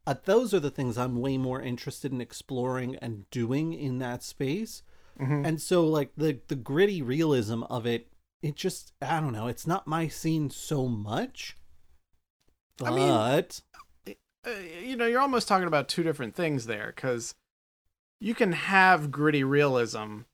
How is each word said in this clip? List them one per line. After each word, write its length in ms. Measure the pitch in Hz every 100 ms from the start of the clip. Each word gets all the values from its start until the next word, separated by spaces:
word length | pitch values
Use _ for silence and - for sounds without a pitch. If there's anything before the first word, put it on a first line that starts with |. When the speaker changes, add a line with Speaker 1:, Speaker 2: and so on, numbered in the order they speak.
| -
Speaker 1:
uh, 80 | 139
those 300 | - 220 247
are 60 | 190
the 100 | 143
things 260 | - 127 120
I'm 240 | 127 120
way 160 | 135 131
more 240 | 131 127
interested 520 | 131 139 - - 143
in 100 | 127
exploring 720 | 117 - - 131 127 127 127 135
and 320 | 123 107 95
doing 440 | 131 117 135 160
in 240 | 165 143 127
that 240 | 127 123
space. 600 | - - 135 175 220 - - - - -
Speaker 2:
Mm-hmm. 240 | 135 147
Speaker 1:
And 160 | 151 160
so, 260 | - 180 160
like, 260 | 156 139 -
the, 240 | 156 135 -
the 80 | 143
gritty 460 | 107 143 202 190
realism 600 | 123 143 165 135 107 117
of 200 | 117 123 117
it, 220 | 117 - _ _ _
it 140 | 156 147
just, 380 | 185 - - _
I 180 | 127 160
don't 140 | 151
know, 140 | 107 117
it's 180 | 113 156
not 200 | 190 160
my 220 | 160 160
scene 400 | - 160 160 143
so 400 | - - 147 127
much. 680 | 113 104 123 262 - - - - - - _ _ _ _ _ _ _ _ -
Speaker 2:
I 60 | 120
mean, 180 | - 139
Speaker 1:
But 520 | 120 113 147 - - - - - _ - - _ _
Speaker 2:
uh, 60 | - 214 175 170
you 140 | 233 254
know, 100 | 233
you're 140 | 240
almost 260 | 277 247 -
talking 200 | 190 175
about 200 | 151 135
two 140 | -
different 320 | 165 143 120
things 320 | - 165 139 113
there, 260 | 107 110
'cause 420 | - 135 120 - - _ _ _ _ _ _ _ _
you 140 | 202
can 180 | 233 214
have 580 | 160 175 196 185 175 151
gritty 340 | 135 151 147
realism, 800 | 135 143 147 127 117 110 107 107 120